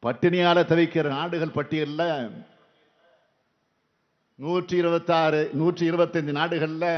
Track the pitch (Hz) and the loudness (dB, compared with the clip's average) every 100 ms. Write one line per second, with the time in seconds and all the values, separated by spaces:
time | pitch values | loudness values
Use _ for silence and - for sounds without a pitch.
0 | 120 120 175 175 175 175 170 160 165 165 | -4 0 0 4 4 4 4 4 2 2
1 | 147 139 170 175 156 147 143 156 151 151 | -2 -2 -4 -4 -4 -4 -4 -4 -4 -2
2 | 170 151 117 85 - _ _ _ _ _ | -2 -2 -6 -12 -20 _ _ _ _ _
3 | _ _ _ _ _ _ _ _ _ _ | _ _ _ _ _ _ _ _ _ _
4 | _ _ _ _ 139 180 180 180 170 170 | _ _ _ _ -4 -4 -2 0 2 0
5 | 170 165 160 151 156 165 160 175 170 175 | 2 2 4 2 0 0 0 2 0 2
6 | 170 170 147 143 165 170 156 160 170 | 2 0 -2 -2 -2 -2 -4 -2 -2